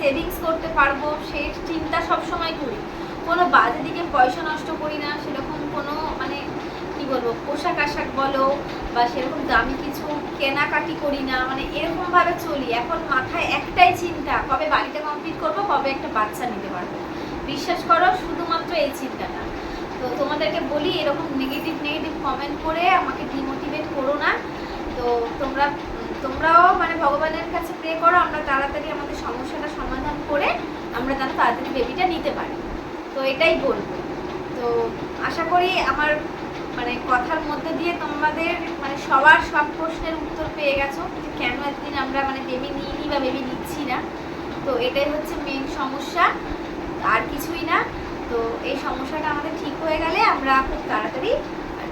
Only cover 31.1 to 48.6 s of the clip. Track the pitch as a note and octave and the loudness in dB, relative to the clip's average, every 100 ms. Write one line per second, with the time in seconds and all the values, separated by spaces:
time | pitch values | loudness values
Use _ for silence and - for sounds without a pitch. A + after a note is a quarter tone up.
31.1 | C4+ C4+ D#4+ B3+ A#3 - C4+ A#3 - F4+ | 0 0 4 4 4 -2 0 0 2 2
32.1 | D#4+ D4 - E3 - - - - - - | 2 -2 -2 -4 -4 -6 -6 -8 -8 -8
33.1 | C4+ C4+ C4 E4 D4 C4+ G#3 - - - | -2 0 4 4 4 2 0 -2 -4 -4
34.1 | - - - - - A#3+ A#3 A3+ - - | -6 -6 -6 -6 -2 0 2 0 -2 -6
35.1 | - C4 D4+ E4 F4+ F4+ F4+ C4+ C#4 D4+ | -4 -4 -2 4 4 6 4 2 2 2
36.1 | D4+ - - - - - - A#3+ A#3+ - | 2 -2 -6 -6 -6 -6 -4 -2 -2 2
37.1 | - - D#4 D4+ C#4+ D#4+ C#4 E4 E4 D4+ | 2 2 0 0 -2 -2 0 0 0 -2
38.1 | D4 D4+ D#4 E4+ E4+ - - C#4 C4+ D#4+ | 0 0 2 0 0 -2 -4 -4 -4 2
39.1 | C4+ D4+ E4+ E4 D#4 D4 D#4+ D#4+ D#4+ E4 | 6 8 8 6 2 0 0 -4 -2 -4
40.1 | D#4+ D#4 E4 D#4 D4+ D4 C#4 C#4 C4+ F#4 | -4 -4 -4 -4 -2 0 2 0 -2 -6
41.1 | - D4+ - B3+ B3+ C#4+ - C#4+ C#4+ C4 | -6 -8 -4 -2 -2 -4 -4 -6 -4 -2
42.1 | C#4 C#4 C4+ B3+ B3+ C#4+ C#4 - - D4 | 0 0 -2 -4 -4 -4 -4 -4 -4 -2
43.1 | C#4+ B3+ C4+ - - - - C#4+ A#3 D#3 | 0 0 0 -2 -4 -6 -4 -2 -2 -4
44.1 | - - - - - C#4+ A#3+ B3 C#4 C#4+ | -8 -8 -8 -6 -4 -2 0 2 2 0
45.1 | D4+ - D4+ C#4+ C4+ C4+ - C4+ C4+ - | 0 -2 -4 -4 -4 -4 -4 -4 -4 -4
46.1 | E4+ F#4+ - - - - - - - F#3 | 2 2 2 -4 -6 -6 -6 -6 -2 2
47.1 | A3 A#3+ - - E4+ D#4+ F#4+ A#4+ - - | 2 0 -4 -4 -4 0 0 0 -6 -8
48.1 | - - A#3 A3+ A#3 | -6 -2 0 0 -2